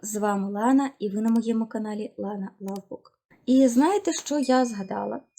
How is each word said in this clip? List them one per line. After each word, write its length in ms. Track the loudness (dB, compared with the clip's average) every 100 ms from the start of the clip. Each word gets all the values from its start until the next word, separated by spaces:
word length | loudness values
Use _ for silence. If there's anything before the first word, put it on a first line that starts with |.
з 140 | -8 -2
вами 360 | 0 0 -2
Лана, 400 | 0 2 4 2 -4
і 100 | -4
ви 120 | -2
на 80 | 2
моєму 380 | 2 2 -2 -2
каналі 460 | -4 -6 -6 -8 -8
Лана 340 | -8 -6 -10 -10
Лавбук. 520 | -10 -10 -12 -18 _ _ _ _ 2
І 220 | 6 6
знаєте, 460 | 6 4 2 0
що 260 | -4 -2 -2
я 260 | 2 2 2
згадала? 560 | -2 -8 -6 -6 -8 -12